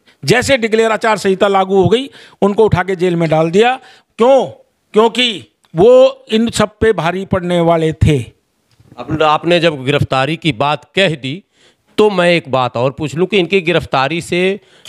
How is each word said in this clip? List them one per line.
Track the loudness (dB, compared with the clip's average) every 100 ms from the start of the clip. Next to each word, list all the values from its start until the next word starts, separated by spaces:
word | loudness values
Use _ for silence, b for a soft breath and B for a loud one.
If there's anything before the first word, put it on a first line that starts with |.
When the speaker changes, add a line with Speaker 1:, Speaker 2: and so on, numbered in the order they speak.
| b b -2
Speaker 1:
जैसे | 0 0 -2
डिक्लेयर | 0 0 0
आचार | 0 -2 0
संहिता | -2 0 0
लागू | 0 2 2
हो | 2
गई | 0 -4 B B B
उनको | -2 2 2
उठा | 0
के | -4 -2
जेल | -2 0
में | 0
डाल | 0 2
दिया। | 2 2 0 b b b 0
क्यों? | 2 2 0 -10 _ _ _
क्योंकि | 0 0 0 -4 -4 -16 _ _ 2
वो | 6 6 4 0 -4
इन | -2 -2
सब | -2 -4 -2
पे | -2
भारी | 0 -2 -4 -4
पड़ने | -4 -2 0
वाले | 2 0 0
थे। | 0 0 0 -4 _ _ _ _ _ _ -16
Speaker 2:
अब | -6 -2
आपने | 0 0 0 0
जब | 0 -2 -4
गिरफ्तारी | -2 -2 -2 -2 -4
की | -4
बात | -2 -4 -4 _ -2
कह | -2 -2
दी | -10 -12 _ b b b _ 0
तो | 0
मैं | 2 2
एक | 0 -2
बात | -2 -2 -2
और | -4
पूछ | -4 -8 -4
लूं | -2
कि | 0
इनकी | 0 -2
गिरफ्तारी | 0 -2 -2 -2 -2 -4
से | -6 -2 -2 -4 B B